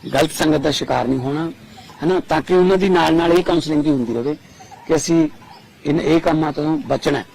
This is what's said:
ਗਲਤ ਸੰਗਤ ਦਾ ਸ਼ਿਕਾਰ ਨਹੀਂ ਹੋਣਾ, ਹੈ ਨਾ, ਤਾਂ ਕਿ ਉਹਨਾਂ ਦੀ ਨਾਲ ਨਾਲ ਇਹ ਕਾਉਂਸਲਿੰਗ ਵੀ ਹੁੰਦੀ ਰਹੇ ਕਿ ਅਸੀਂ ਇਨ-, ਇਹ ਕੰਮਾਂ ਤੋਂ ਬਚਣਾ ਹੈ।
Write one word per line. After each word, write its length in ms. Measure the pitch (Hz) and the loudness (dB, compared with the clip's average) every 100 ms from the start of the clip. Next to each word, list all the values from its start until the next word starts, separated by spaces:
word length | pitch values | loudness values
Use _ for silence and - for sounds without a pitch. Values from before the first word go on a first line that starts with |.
| - | -4
ਗਲਤ 180 | 135 156 | -2 -2
ਸੰਗਤ 260 | - 156 151 | 0 0 2
ਦਾ 140 | 151 | 0
ਸ਼ਿਕਾਰ 360 | 139 139 127 120 | -2 -2 -2 0
ਨਹੀਂ 120 | 131 | -2
ਹੋਣਾ, 320 | 127 147 165 - - - - - | -2 -4 -6 -10 -20 -20 -20 -4
ਹੈ 40 | 151 | -2
ਨਾ, 120 | 185 | -2
ਤਾਂ 220 | - 156 | 0 -4
ਕਿ 120 | - | 2
ਉਹਨਾਂ 240 | 180 180 190 | 2 4 2
ਦੀ 120 | 190 | 2
ਨਾਲ 240 | 180 160 | 2 2
ਨਾਲ 200 | 165 170 | 2 2
ਇਹ 100 | 175 | 2
ਕਾਉਂਸਲਿੰਗ 400 | 180 170 151 151 | 2 -2 0 -2
ਵੀ 60 | 151 | 0
ਹੁੰਦੀ 240 | 139 117 | 0 -2
ਰਹੇ 220 | 117 131 151 - - - - - | -4 -4 -8 -12 -20 -20 -20 -2
ਕਿ 80 | 160 | -2
ਅਸੀਂ 340 | - 165 156 - - - - - 147 | 2 0 0 -4 -20 -20 -20 -12 -4
ਇਨ-, 160 | 156 | -2
ਇਹ 200 | - 165 | 2 2
ਕੰਮਾਂ 320 | 170 156 156 | 2 0 -2
ਤੋਂ 240 | 143 151 156 | -2 -4 -4
ਬਚਣਾ 420 | - 135 160 143 | -2 -2 -2 -4
ਹੈ। 60 | - | -6